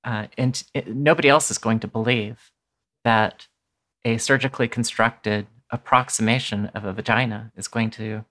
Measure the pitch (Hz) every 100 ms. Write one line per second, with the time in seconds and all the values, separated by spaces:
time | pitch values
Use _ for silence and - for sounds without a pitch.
0 | - 110 107 - 127 131 - 143 - 123
1 | 147 165 160 151 - - 113 110 - 117
2 | 113 123 104 117 _ _ _ _ _ _
3 | 117 110 107 - - _ _ _ _ _
4 | 120 113 - 135 131 - 117 - 117 -
5 | 113 - 107 104 104 _ _ 120 - 123
6 | 127 - 113 127 - 104 104 - 101 98
7 | 107 113 127 107 113 - - 117 113 -
8 | 110 107 113